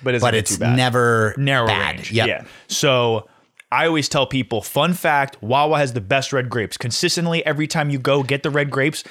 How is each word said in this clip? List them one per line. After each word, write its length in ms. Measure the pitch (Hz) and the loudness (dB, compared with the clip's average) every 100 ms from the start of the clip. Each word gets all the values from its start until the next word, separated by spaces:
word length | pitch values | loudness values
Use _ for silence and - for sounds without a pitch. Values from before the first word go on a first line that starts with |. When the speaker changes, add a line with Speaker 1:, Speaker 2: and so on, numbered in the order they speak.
Speaker 1:
But 140 | 127 123 | -2 0
it's 60 | |
Speaker 2:
but 40 | 123 | 2
Speaker 1:
never 60 | 113 | 2
Speaker 2:
it's 140 | 101 | 0
Speaker 1:
too 60 | 98 | -2
bad. 180 | 117 123 | 0 2
Speaker 2:
never 580 | 127 123 120 113 110 131 | 2 2 2 2 0 0
Speaker 1:
Narrow 300 | 139 135 113 | 0 0 2
Speaker 2:
bad. 280 | 95 71 - | 0 -2 -6
Speaker 1:
range. 160 | - | -4
Speaker 2:
Yep. 140 | 110 110 | 0 0
Speaker 1:
Yeah. 140 | 80 - - - | -2 -8 -18 -10
So 580 | - 147 127 120 110 - _ _ _ - | -2 2 2 2 0 -4 _ _ _ -4
I 140 | 127 160 | 0 2
always 240 | 160 135 | 0 0
tell 160 | 147 131 | 0 0
people, 380 | 131 120 110 | -2 -2 -4
fun 300 | - 139 165 | -2 0 0
fact, 440 | 175 170 143 139 - | 0 0 2 0 -4
Wawa 340 | 107 135 151 156 | 0 2 2 2
has 160 | 139 | 0
the 80 | 120 | -2
best 320 | 95 139 - | -2 -2 0
red 160 | 135 123 | -2 -2
grapes. 260 | 117 98 - | -2 -4 -6
Consistently, 680 | 123 - 175 175 170 165 156 | -6 -2 -2 0 0 0 0
every 220 | 147 151 | -2 -2
time 240 | 165 147 | -2 -2
you 80 | 139 | 0
go, 240 | 127 143 | 2 2
get 180 | 127 139 | 2 -2
the 80 | 156 | 0
red 220 | 143 143 | 0 0
grapes. 320 | 135 143 151 - | 0 0 -2 -10